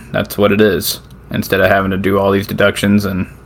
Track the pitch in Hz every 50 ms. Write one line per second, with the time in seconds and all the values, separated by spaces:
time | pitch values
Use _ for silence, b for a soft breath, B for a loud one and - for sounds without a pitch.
0 | - - - 101 101 - - - 101 101 104 101 107 107 92 80 - - - -
1 | - - - - - - - - - - - 95 95 95 98 98 98 95 95 92
2 | 98 95 98 101 98 98 98 98 98 - 101 101 - 101 107 - - 104 101 104
3 | 101 98 95 90 101 - - - -